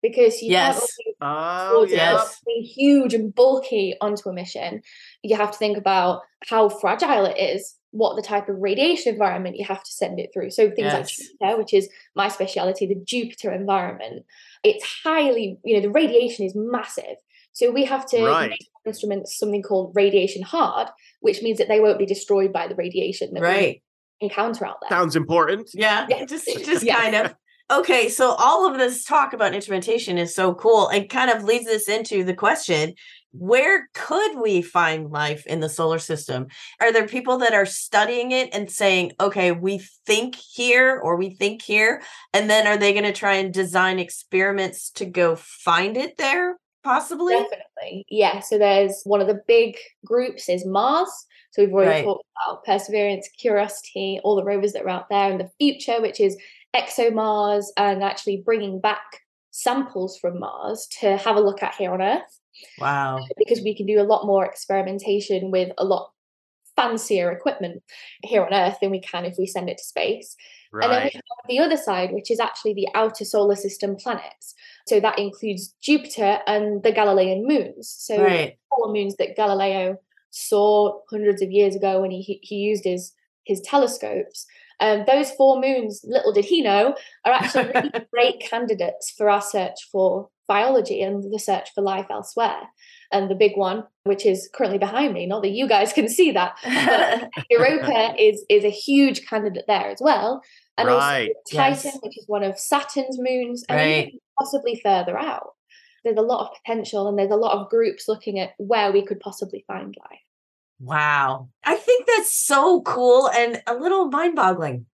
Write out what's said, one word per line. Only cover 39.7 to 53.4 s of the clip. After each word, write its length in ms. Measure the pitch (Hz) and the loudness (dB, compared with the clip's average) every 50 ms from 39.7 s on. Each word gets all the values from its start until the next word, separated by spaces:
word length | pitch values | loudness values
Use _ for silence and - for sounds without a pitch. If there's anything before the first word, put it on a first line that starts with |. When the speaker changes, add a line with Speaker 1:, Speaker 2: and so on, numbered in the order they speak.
| 202 190 190 - _ _ _ | -4 -4 -8 -14 _ _ _
Speaker 2:
think 300 | - 214 208 233 254 247 | 0 0 0 0 -4 -8
here 640 | - - - - - 240 247 240 247 262 262 262 254 | -14 -20 -20 -8 -4 0 2 4 4 4 4 2 0
or 140 | - 156 175 | -2 -2 -2
we 140 | 175 190 196 | -2 -2 -6
think 320 | 185 - 196 202 214 226 | -6 -4 -4 -4 -4 -4
here," 420 | - - 208 214 214 226 247 - - - - - - _ - | -8 -2 0 2 2 2 0 -2 -8 -18 -20 -20 -20 _ -2
and 160 | 196 208 214 | 0 2 4
then 180 | 208 220 220 208 | 4 4 4 4
are 80 | 208 208 | 2 4
they 140 | 202 202 196 | 2 2 2
gonna 200 | 208 208 208 202 | 2 0 -2 -4
try 220 | - - 202 196 | -2 0 0 0
and 180 | 190 190 190 175 | 0 0 -2 -2
design 460 | 185 190 175 165 190 185 185 185 185 | -2 -4 0 2 2 2 2 2 -2
experiments 880 | 175 175 - - - _ - 190 190 196 202 202 190 185 185 - - - | -4 -6 -10 -18 -14 _ 0 0 2 2 0 -2 -4 -4 -6 -10 -14 -14
to 140 | - - 202 | -10 -10 -10
go 300 | 185 175 180 175 170 165 165 | -6 0 2 2 2 2 -2
find 580 | - - - - - - 170 170 185 202 214 | -6 -20 -20 -8 -2 0 2 2 2 0 -2
it 220 | 247 277 349 - - | -4 -6 -6 -6 -4
there, 420 | 330 269 277 359 359 359 359 349 _ _ _ _ _ | -2 -2 0 0 -2 -4 -4 -8 _ _ _ _ _
possibly? 520 | 285 254 285 302 - 339 285 349 359 359 | 0 0 0 0 -4 -6 -4 0 2 2
Speaker 1:
Definitely, 680 | 403 415 415 - - - _ _ - - - - 190 196 _ | 2 0 -2 -8 -12 -14 _ _ -14 -14 -12 -12 -14 -12 _
yeah. 300 | 208 214 202 180 160 202 | 2 2 4 4 2 -2
So 160 | 202 - 226 208 | -4 -2 2 4
there's 440 | 208 202 196 196 202 196 196 - - | 4 6 6 6 4 2 0 -6 -2
one 160 | 196 202 202 | 0 2 2
of 60 | 196 190 | 2 2
the 140 | 208 196 - - | 0 -2 2 4
big 300 | 233 233 233 220 202 - - - _ _ _ | 4 4 4 2 -2 -10 -18 -20 _ _ _
groups 440 | - 226 240 254 254 - - - - | -2 -2 0 0 -2 -6 -10 -4 -4
is 160 | 180 180 185 | -2 -2 -2
mars. 440 | 190 190 196 214 262 294 330 370 370 - - - _ _ _ _ _ | -2 0 2 2 2 2 2 0 -2 -6 -18 -20 _ _ _ _ _
So 100 | _ - 202 | _ 2 2
we've 100 | 196 185 | 4 6
already 160 | 196 196 180 | 4 4 4
Speaker 2:
Right. 140 | 160 156 143 | 4 2 0
Speaker 1:
talked 200 | 208 190 - - _ _ - - - | -2 -4 -4 -6 _ _ -6 -6 -6
about 160 | - - - | -6 -8 -2
Perseverance, 640 | - 196 202 202 208 208 214 202 202 202 185 190 - _ | -2 -2 -2 -2 -2 -2 0 0 0 -2 -4 -8 -14 _
Curiosity, 840 | _ | _